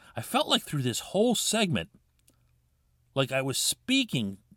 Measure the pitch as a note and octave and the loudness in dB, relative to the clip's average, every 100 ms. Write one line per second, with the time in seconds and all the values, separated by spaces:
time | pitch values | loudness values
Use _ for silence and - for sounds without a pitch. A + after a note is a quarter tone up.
0 | - - - B3+ D4+ B3+ - D3 B2 A2 | -10 -10 -2 -2 2 0 0 -2 -2 -2
1 | - F#3+ A#3+ G#3 - G#3+ G3+ G#2+ E2 _ | -2 0 2 2 0 0 2 0 -4 _
2 | _ _ _ _ _ _ _ _ _ _ | _ _ _ _ _ _ _ _ _ _
3 | _ C3+ C3+ C3 C3+ B2+ - - - C4+ | _ -2 0 0 -2 -2 -2 -4 0 2
4 | B3 C#3 G2+ F#2+ _ | 2 0 -2 -6 _